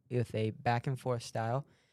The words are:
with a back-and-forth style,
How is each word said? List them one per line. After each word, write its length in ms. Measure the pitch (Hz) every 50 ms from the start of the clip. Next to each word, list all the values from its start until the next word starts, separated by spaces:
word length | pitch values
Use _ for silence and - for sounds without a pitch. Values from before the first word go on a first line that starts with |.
| _ -
with 220 | 123 123 110 - -
a 160 | 110 110 110
back-and-forth 720 | - - - 127 117 120 - 143 131 - - 131 123 117 -
style, 420 | - - 117 113 113 123 139 147 _ _ _ _ _